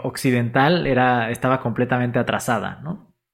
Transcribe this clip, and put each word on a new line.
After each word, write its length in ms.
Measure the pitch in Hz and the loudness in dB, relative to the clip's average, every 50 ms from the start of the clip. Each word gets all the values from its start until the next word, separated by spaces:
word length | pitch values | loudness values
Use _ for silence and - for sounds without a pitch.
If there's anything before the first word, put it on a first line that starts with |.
| - | -8
occidental 840 | 120 - - - 135 123 120 120 117 120 131 135 151 175 175 143 139 | -8 -6 -2 0 2 2 2 0 0 2 2 4 4 4 2 2 2
era, 420 | 131 123 127 127 123 123 117 113 | 2 2 4 4 2 2 0 -2
estaba 280 | 120 117 - 127 131 127 | -4 -2 0 0 0 0
completamente 580 | - 120 110 - 123 120 135 123 123 120 117 123 | 0 -4 -2 -2 0 0 0 0 0 0 0 -2
atrasada, 600 | 117 - - 123 - - 123 107 95 98 95 104 123 | 0 0 -2 -2 -2 -2 -2 -2 -2 -6 -8 -10 -10
¿no? 300 | 151 185 - - _ _ _ _ _ | -12 -12 -12 -14 _ _ _ _ _